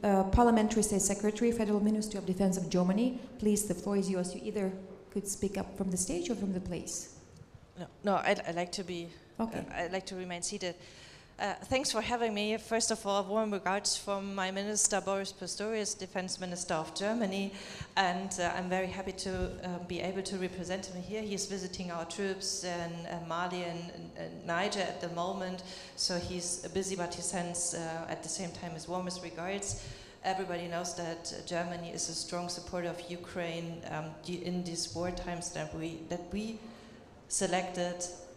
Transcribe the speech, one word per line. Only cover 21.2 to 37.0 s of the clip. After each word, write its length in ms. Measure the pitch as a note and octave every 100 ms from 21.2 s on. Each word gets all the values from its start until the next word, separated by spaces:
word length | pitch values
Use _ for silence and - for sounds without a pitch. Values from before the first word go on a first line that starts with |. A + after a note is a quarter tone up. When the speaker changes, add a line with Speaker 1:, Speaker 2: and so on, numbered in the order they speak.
Speaker 2:
He's 240 | G#3+ G3 -
visiting 440 | G3 F3+ F3+ F3+
our 140 | E3+ E3
troops 580 | - G3 F#3+ - -
in, 280 | F#3 F3 E3+ E3+ E3+
uh, 120 | F3 E3
Mali 360 | E3 F3+ F3+
and, 280 | F3 E3+ F3 E3+
and, 160 | E3+ E3
and 280 | E3 E3+ E3+
Niger 360 | E3+ G3+ G3+
at 200 | F3 -
the 80 | F3
moment. 540 | E3 F3 G3 F#3 F#3 - - - -
So 240 | - F3
he's 400 | F3 F3+ F3 - E3 E3
busy, 200 | F#3 F#3+
but 180 | F3 F3
he 60 |
sends, 520 | E3+ F#3+ F3 E3+ -
uh, 320 | E3+ E3 E3 E3
at 140 | D#3
the 80 | D#3+
same 220 | - F3+
time 200 | E3 F3
his 160 | D#3+ D#3
warmest 360 | F3+ F3+ F3+
regards. 600 | E3+ E3 F3 G3 G3 - - - - -
Everybody 440 | - F#3+ F#3 F3 F3
knows 260 | E3+ F3 -
that, 360 | E3+ E3 - -
uh, 80 | -
Germany 420 | F3 F3 F3 E3+
is 180 | - -
a 60 |
strong 360 | E3 - F3 F3
supporter 400 | F3 E3+ F3+ F3
of 120 | F3 -
Ukraine, 720 | F3 - - E3+ E3 E3 E3 -
um, 160 | D#3 D#3+ D#3
d-, 220 | - F3+ F3+
in 180 | F3+
these 300 | F3 E3 -
war 160 | E3 F3
times 400 | F3+ F3+ F3 E3
that 200 | - D#3 D#3
we, 260 | D#3+ D#3+ -
that 120 | F3 F3
we 280 | G3+ A3 A3 - - - -